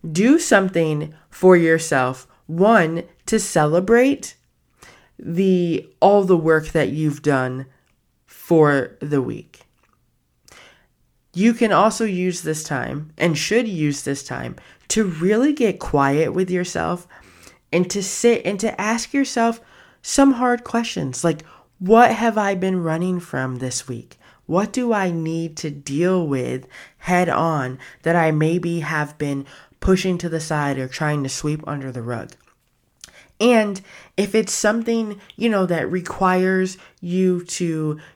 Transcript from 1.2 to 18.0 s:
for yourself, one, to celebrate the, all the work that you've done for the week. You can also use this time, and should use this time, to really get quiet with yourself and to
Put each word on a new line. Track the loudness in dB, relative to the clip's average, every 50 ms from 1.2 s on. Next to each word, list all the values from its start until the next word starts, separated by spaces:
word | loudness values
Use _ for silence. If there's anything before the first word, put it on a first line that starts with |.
| _ _
for | -4 2 6 6 6
yourself, | 6 6 4 2 2 0 0 0 0 0 0 -2 -6 -12 _ _ _ _
one, | -6 0 2 4 4 6 4 4 2 -2 -6 -8 -10 _ _ -6
to | -2 -2 -2
celebrate | -2 0 0 0 2 2 2 0 2 4 4 4 4 4 0 -2 -6 -16 -18 _ _ _ _ _ _ _ _ _ -20 -20 -20 _ _ _ _ -14
the, | -10 -6 -2 0 2 4 4 2 2 0 -2 -4 -6 -8 _ 2
all | 4 4 6 4 4
the | 4 2
work | 2 4 4 2 2 2 0
that | -2 -2 0 0
you've | -2 -2 -2 -2 -2 -2
done | -2 0 0 0 0 -2 -6 -8 -12 -14 _ _ _ _ _ _ _ _ _ _ _
for | _ -20 -10 -2 2 4 6 6 6 4 2 0 -4 -8 -12
the | -8 -4 -2 -2
week. | -2 -2 -6 -10 -14 _ _ -20 _ _ _ _ _ _ _ _ _ _ _ _ _ _ _ _ _ _ -20 -20 -20 -20 _ _ _ _ _ _ _ _ _ _ _ _ -2
You | 2 2 2 2
can | 2 2 2 4
also | 4 4 2 2 0 -4
use | -2 -2 -2 -2 -2 -4 -4
this | -4 -6 -6 -6 -6
time, | -6 -6 -6 -6 -6 -8 -8 -10 -10 -6
and | -2 0 0 0
should | 0 -2 0 0 0 0
use | 0 -2 -2 -2 -2 -4 -4 -6
this | -6 -8 -8 -8
time, | -10 -10 -10 -10 -10 -12 -14 -20 -20 -20 _ _
to | -4 0 0 0
really | 0 -2 -2 0 2 2 2 2 2
get | 2 2 0 0 0 -2
quiet | -4 0 2 2 2 4 2 2 0 0 0
with | -2 -2 0
yourself | -2 -4 -4 -4 -4 -4 -4 -4 -4 -6 -8 _ -20 -20 -20 -20 -20 -20 -20 -20 -20 _ _ -2
and | 0 0 0 0
to | -2 -6